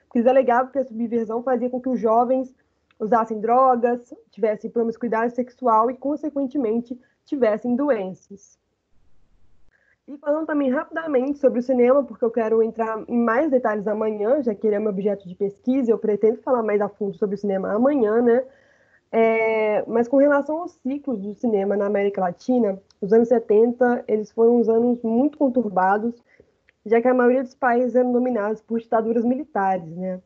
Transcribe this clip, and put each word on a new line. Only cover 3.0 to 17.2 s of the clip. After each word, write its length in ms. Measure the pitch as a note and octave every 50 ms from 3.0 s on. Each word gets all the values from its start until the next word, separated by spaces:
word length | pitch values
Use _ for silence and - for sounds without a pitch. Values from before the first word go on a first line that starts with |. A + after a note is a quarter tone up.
| A3 G3+ F#3+ F3 A#3 A3+ A3+ G#3+
drogas, 760 | G3+ A3 A#3 B3+ C4 C4 B3+ A#3+ A3+ A#3+ A#3+ B3 A#3+ - D#4 - _ _
tivessem 400 | _ - G#3 G#3+ G#3+ G#3+ - A3+
promiscuidade 640 | - A#3+ A3+ A3+ A3+ - - A#3 A3 A3 A3+ B3 A#3+
sexual 560 | B3 B3 B3 - - B3+ A#3+ A3 A3 A3+ B3
e, 40 | B3+
consequentemente, 1040 | B3 - C#4 D4+ D4 - D4+ D4 C#4 C#4 B3 - D4+ B3+ G#3+ A3+ A#3 A#3 - B3+ - _ _ _ _ _
tivessem 500 | - D4+ C#4 A#3 G#3+ G#3 G#3+ - B3 B3
doenças. 840 | A#3+ C#4+ D4 B3+ G#3+ F#3+ F#3 F#3 - _ - G3 G3 _ _ _ _ _ _ _ _ _ _ _ _ _ _ - - _ _ _ _ - - - - - - _ _ _ _ _ _ _ -
E 100 | C#4 C#4+
falando 280 | - D4 D4 D#4 D#4+
também 260 | D#4 D#4 D4 C#4+ C4 B3
rapidamente 680 | D4+ E4+ E4 D#4+ E4 D#4+ D#4+ C#4+ B3 B3+ C#4+ C#4 -
sobre 220 | - B3+ G#3 B3
o 20 | A#3+
cinema, 400 | B3+ C4 B3 A#3+ B3 C4 C#4+ C4+
porque 220 | C#4 A3 - B3
eu 80 | A3 A3+
quero 280 | A#3+ A3 A3 A3+ A3+ A3
entrar 400 | A3+ A3 A3 A3+ A3 A3 A3 -
em 100 | - A#3+
mais 320 | A#3+ A#3 A#3 A3+ B3 D#4+ D#4
detalhes 380 | C4+ B3 B3 A3 G#3+ G#3+ F#3+
amanhã, 560 | G#3+ G#3 G#3+ A3 A3 A3 G#3 G3+ A3 C4+ D#4 B3+
já 100 | A#3+ G#3
que 140 | - -
ele 80 | A3 G#3
é 40 | G3+
meu 100 | G#3+ G#3+
objeto 380 | G3 F#3+ G3 G#3 G3+ G3 - F3
de 80 | F3+
pesquisa, 560 | - G3+ G3 G3 _ - B3 B3+ C#4 B3+ A3+ A3
eu 60 | G#3+
pretendo 400 | - A3 G#3 G3+ A3 A3 A#3+ A#3 -
falar 220 | D4 C4 A#3+ A3
mais 160 | G#3 G#3 G3+
a 80 | G#3 G3+
fundo 280 | - - G#3+ G3 F3
sobre 200 | -